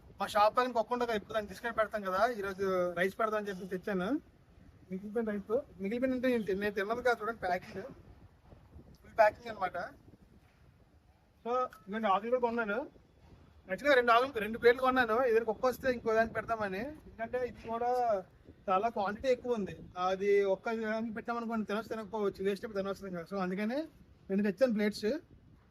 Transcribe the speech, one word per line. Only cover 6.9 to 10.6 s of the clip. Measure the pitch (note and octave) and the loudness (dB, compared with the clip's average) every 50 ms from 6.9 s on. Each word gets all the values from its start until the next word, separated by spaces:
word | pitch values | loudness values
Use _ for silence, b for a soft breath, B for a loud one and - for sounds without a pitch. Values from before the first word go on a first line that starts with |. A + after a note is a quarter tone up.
| A3+ B3 A#3+ | -2 0 2
కాదు | B3 A#3+ A3+ G#3+ | 2 2 0 0
చూడండి, | G#3+ A3+ A3 - | -6 -6 -4 -2
ప్యాకింగ్, | F#3 F3+ F#3 - - - G3 G3+ - C#4 - - - - - - - _ _ _ - - - - - - - - - - - | -2 -2 -2 -4 -8 -12 -12 -12 -12 -14 -18 -20 -20 -20 -20 -20 -20 _ _ _ -20 -20 -20 -20 -20 -20 -20 -20 -20 -20 -20
ఫుల్ | - - - - | -20 -6 2 4
ప్యాకింగ్ | A3 G#3+ G#3+ - A#3+ A#3 G#3+ | 4 4 4 0 -12 -12 -8
అనమాట. | G#3 F#3 F3+ F3 F3 F#3+ - - - - - - - - - - - _ _ _ _ | -6 -6 -6 -4 -6 -8 -10 -12 -18 -20 -20 -20 -20 -20 -20 -20 -20 _ _ _ _